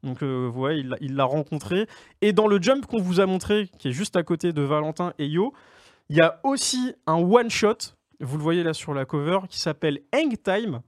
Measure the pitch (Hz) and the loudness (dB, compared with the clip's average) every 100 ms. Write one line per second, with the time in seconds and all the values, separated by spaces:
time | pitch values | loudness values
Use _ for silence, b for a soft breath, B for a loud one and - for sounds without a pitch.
0 | 139 123 143 131 123 120 135 156 131 123 | -8 -6 -4 -2 -4 -2 -2 -2 -4 -8
1 | 143 139 131 147 143 151 - 185 220 B | -6 0 0 0 -2 -6 -2 -2 -2 B
2 | B B 208 202 214 202 175 269 - 233 | B B 2 4 4 4 4 2 0 -2
3 | 180 180 190 185 - 208 196 _ 139 127 | 0 2 2 2 0 -2 -2 _ -6 -4
4 | 208 180 165 170 180 156 139 151 151 156 | -2 -2 0 -2 0 0 0 0 -2 -4
5 | 175 - 147 156 233 b b b b b | -6 -4 -2 0 -2 b b b b b
6 | _ 151 165 - 269 269 - 254 254 - | _ 4 4 4 -2 0 -2 -2 -4 -4
7 | - 165 180 233 233 - 208 226 - _ | 0 2 6 4 4 2 0 0 -6 _
8 | _ _ 127 151 151 175 165 156 - 139 | _ _ -8 -4 0 0 0 -4 -6 -6
9 | 131 151 147 190 190 - 170 147 160 143 | -4 -4 0 -2 -4 -6 -6 -2 -2 -2
10 | _ 262 311 226 - 196 226 123 | _ -2 0 -2 -2 -2 -2 -6